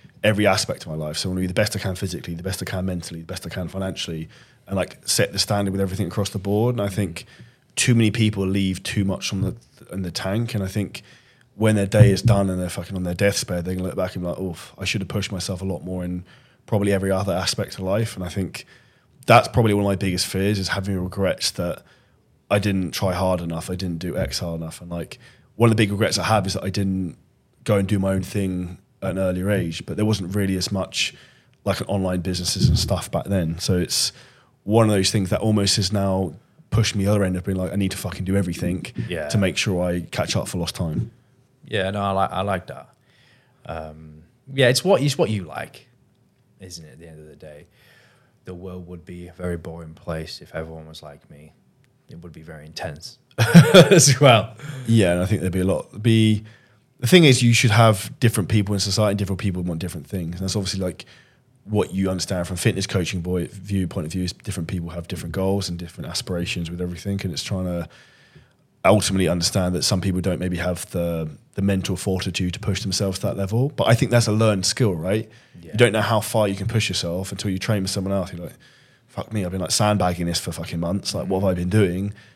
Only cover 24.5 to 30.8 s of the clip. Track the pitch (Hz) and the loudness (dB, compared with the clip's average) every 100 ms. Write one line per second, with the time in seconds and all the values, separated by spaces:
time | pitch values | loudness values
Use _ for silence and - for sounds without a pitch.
24.5 | 82 80 - 87 87 - - - _ _ | -6 -8 -12 -10 -8 -10 -14 -20 _ _
25.5 | - 117 110 104 98 92 95 92 107 92 | 2 4 4 2 2 0 0 2 0 0
26.5 | - 98 104 98 95 90 - _ _ _ | -4 -4 0 0 0 -4 -10 _ _ _
27.5 | _ - 101 98 101 95 95 87 104 95 | _ 2 2 4 2 2 0 -2 -2 -2
28.5 | 90 87 87 _ - 95 90 95 92 98 | -2 -6 -10 _ -8 -4 0 0 0 0
29.5 | 98 85 80 - 85 107 98 90 104 95 | 0 0 -6 -6 0 2 0 0 -2 0
30.5 | 92 - 98 | 0 -2 -4